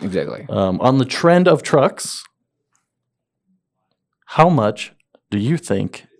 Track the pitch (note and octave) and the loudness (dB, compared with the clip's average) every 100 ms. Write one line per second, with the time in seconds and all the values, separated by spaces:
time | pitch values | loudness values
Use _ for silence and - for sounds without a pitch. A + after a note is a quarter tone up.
0 | G2+ F2+ D2 A#1 - G#2 F#2+ F#2 A#2+ C3+ | -8 -6 -6 -10 -8 -4 -2 0 0 2
1 | B2 - E3+ F3 F3+ D#3+ - D3+ C#3 - | -2 0 2 4 4 2 2 2 2 -2
2 | - - - _ _ _ _ _ _ _ | -10 -12 -16 _ _ _ _ _ _ _
3 | _ _ _ _ _ _ _ _ _ _ | _ _ _ _ _ _ _ _ _ _
4 | _ _ _ - E3 D3+ G#2+ - - _ | _ _ _ 2 4 4 2 -2 -12 _
5 | _ _ _ G#2 A2 E3 - G2 G2 - | _ _ _ -4 -2 -2 -2 -4 -4 -10
6 | - | -20